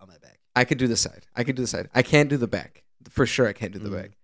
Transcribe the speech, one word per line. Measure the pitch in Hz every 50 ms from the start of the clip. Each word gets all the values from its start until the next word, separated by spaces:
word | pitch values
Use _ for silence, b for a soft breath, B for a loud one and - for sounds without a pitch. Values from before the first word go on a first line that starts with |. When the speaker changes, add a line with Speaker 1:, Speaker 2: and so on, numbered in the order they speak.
Speaker 1:
on | 98 95
my | 90 _
back. | - - - _ _ _ -
Speaker 2:
I | 123 127
could | - 156 127
do | 131 123
the | 113
side. | 113 - - - - - - -
I | 123 120
could | 123 131
do | 127 127
the | 110
side. | - 87 92 - -
I | 123 123
can't | - - 147 147 139
do | 143
the | 139 120 104
back. | - 95 - - - - _ _ _ _ - -
For | - - 139
sure, | 113 - - 127
I | 107 101
can't | - 113 92 101
do | 98
the | 98 104
Speaker 1:
Mm. | 98 85 -
Speaker 2:
back. | - - _